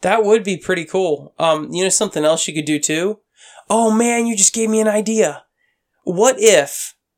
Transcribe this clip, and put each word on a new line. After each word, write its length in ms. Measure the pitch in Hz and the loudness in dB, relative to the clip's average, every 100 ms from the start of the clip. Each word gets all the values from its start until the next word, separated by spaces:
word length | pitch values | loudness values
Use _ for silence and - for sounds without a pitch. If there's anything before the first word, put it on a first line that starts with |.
That 220 | 180 202 | 0 2
would 200 | 208 226 | 4 2
be 120 | 196 180 | 2 -4
pretty 300 | - 180 151 | -4 -4 -4
cool. 480 | 185 180 139 139 - | -2 -2 -4 -8 -2
Um, 360 | 165 156 151 | 0 0 -2
you 100 | 170 | -2
know 60 | 190 | 0
something 340 | - 202 160 | 0 -2 0
else 240 | 151 160 - | 0 0 -2
you 60 | |
could 120 | 156 151 | -4 -4
do 140 | 147 | -2
too? 400 | 147 156 190 208 _ _ - - - | -2 -2 -4 -6 _ _ -20 -12 -2
Oh 220 | 220 226 | 0 2
man, 360 | 220 233 233 233 | 2 0 0 -2
you 100 | 220 | 0
just 160 | - | 0
gave 160 | 233 220 | 0 0
me 100 | 220 | 0
an 80 | 214 | 0
idea. 560 | 208 214 220 165 143 _ _ _ _ _ _ | 0 0 0 0 -2 _ _ _ _ _ _
What 340 | - 180 240 202 | -6 0 2 4
if, 560 | 220 175 139 - - - _ | 4 4 2 -6 -12 -16 _